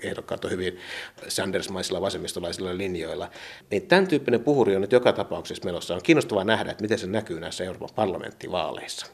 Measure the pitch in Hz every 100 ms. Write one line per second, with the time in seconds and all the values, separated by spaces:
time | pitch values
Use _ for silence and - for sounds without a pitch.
0 | 95 - - - - 92 92 - - -
1 | - - - - 98 95 95 92 92 90
2 | 95 90 85 92 87 90 92 90 98 87
3 | 80 80 98 - - - - 101 - 180
4 | 185 151 127 117 117 139 107 98 98 120
5 | 120 101 87 85 - - 95 85 - 87
6 | 123 156 - 104 98 104 - - 107 110
7 | 90 107 107 82 82 - 92 - 82 -
8 | 107 82 - - - 90 78 - - -
9 | -